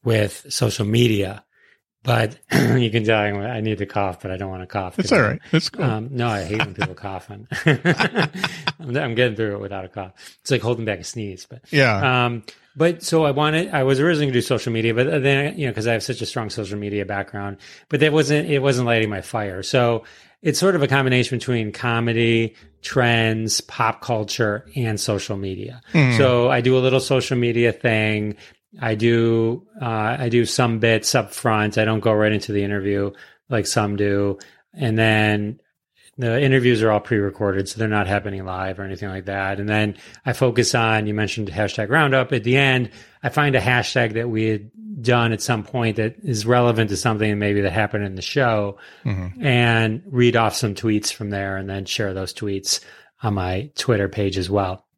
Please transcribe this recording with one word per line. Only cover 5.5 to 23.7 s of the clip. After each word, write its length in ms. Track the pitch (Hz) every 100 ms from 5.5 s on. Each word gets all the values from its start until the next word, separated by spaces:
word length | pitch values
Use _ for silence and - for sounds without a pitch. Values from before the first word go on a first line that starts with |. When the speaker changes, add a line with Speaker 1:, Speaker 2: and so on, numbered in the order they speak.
Speaker 2:
It's 180 | 156 -
cool. 140 | - 143
Speaker 1:
um, 240 | 110 117
no, 160 | 131 120
I 160 | 104
hate 160 | 85 107
when 140 | 117
people 220 | 92 165 -
cough. 340 | 101 95 -
On, 180 | 101 110 -
<laughs> 80 | -
I'm, 1300 | 143 175 180 185 403 147 185 190 - - - 151 127
I'm 180 | 143 113
getting 200 | 123 107
through 200 | 110 101
it 60 |
without 240 | 98 98 95
a 40 |
cough. 240 | - 95 _ - _
It's 100 | -
like 100 | 127
holding 240 | 110 117 110
back 140 | 95
a 40 |
sneeze. 420 | - 117 104 92 -
But 120 | 117 _
Speaker 2:
Yeah. 540 | 147 131 101 131 127 120
Speaker 1:
um, 180 | 117 - - _ -
but 280 | 165 170
so 220 | - 165 151
I 60 |
wanted, 380 | 139 151 156 196
I 100 | 151
was 160 | 131 131
originally 280 | 156 160 147
gonna 60 |
do 80 | 123
social 300 | - 117 -
media, 220 | 113 117
but 280 | 113 131 160
then, 340 | 131 139 143 -
you 100 | 135
know, 60 |
'cause 140 | 113 110
I 60 |
have 100 | 113
such 180 | - 117
a 40 | 110
strong 240 | - 107
social 280 | - 98 104
media 260 | 104 101 98
background, 520 | 101 98 104 101 98 - - _
but 100 | -
that 140 | 151
wasn't, 360 | 151 139 147 165
it 100 | 143
wasn't 280 | 139 123 120
lighting 220 | 117 110
my 120 | 101
fire. 400 | - 117 104 92
So 440 | 98 135 120 - - - - _
it's 160 | - -
sort 180 | 185 180
of 60 |
a 60 | 139
combination 500 | 135 131 127 120 123
between 340 | - 120 107
comedy, 840 | 104 123 117 117 113 117 113 113 - - _
trends, 800 | - 131 120 117 113 110 110 -
pop 400 | -